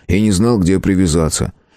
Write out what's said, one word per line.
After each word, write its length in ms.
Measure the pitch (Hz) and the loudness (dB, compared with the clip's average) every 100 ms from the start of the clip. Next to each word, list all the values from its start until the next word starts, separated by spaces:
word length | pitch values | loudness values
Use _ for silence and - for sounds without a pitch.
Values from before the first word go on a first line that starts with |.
| - | -4
и 140 | 92 | -2
не 80 | 107 | 0
знал, 280 | 92 117 117 | 0 0 0
где 220 | 87 95 | 0 0
привязаться. 720 | 92 92 92 82 78 - - - _ | 0 0 0 0 -2 -4 -8 -10 _